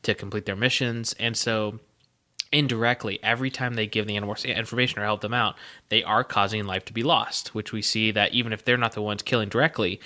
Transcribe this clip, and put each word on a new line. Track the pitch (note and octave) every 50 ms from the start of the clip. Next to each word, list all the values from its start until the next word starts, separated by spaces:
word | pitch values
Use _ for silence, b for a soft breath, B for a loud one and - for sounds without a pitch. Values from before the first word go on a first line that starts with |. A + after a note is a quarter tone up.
to | - - G#2
complete | - - G2+ G2 G#2 - -
their | G2
missions, | F#2+ A2+ B2+ - - C3 A#2+ A#2 A#2 A2+ - - -
and | A2+ A#2 A#2 -
so | - A#2+ A2+ A2 G#2+ G#2 G#2+ A2+ - _ _ _ _ _ _ _ _ _ _ - - -
indirectly, | - D3 D3 C3 A#2+ A2+ A2+ A#2 B2 A#2+ - G#2+ G2 G#2 -
every | G#2+ A#2 A#2+ C3 C3
time | - - C3 B2 A#2+
they | A2+ A2 G#2+
give | - A2+ G#2 G#2+
the | G#2
Animorphs | G#2 G#2 G2+ G#2+ - - B2+ B2
information | - A2+ - - B2 B2+ A#2+ - -
or | G#2
help | G#2+ G#2+ G#2
them | - G#2 A#2
out, | B2 A#2 G2+ - B B B B B B -
they | A2 A2+ -
are | - G#2+ A2+ B2
causing | - - A2 G2+ G2+ A2 A2 G#2
life | G2+ F#2 F#2+ -
to | - G#2+
be | A2 A#2
lost, | D3 E3+ A#2 G#2+ - - - - - -
which | G#2+ G#2+ - -
we | A2
see | G#2 - - A2+ A2 A2
that | G#2 G#2+ G2+ - -
even | A#2+ A#2+ A#2 A2
if | G#2 -
they're | - B2 B2
not | A#2+ A2+ -
the | A2
ones | G#2 G#2+ G#2 G2+
killing | - - - A#2+ G#2+ G2
directly, | - A#2 C#3 E3 - - A2 F2+ F#2+ - B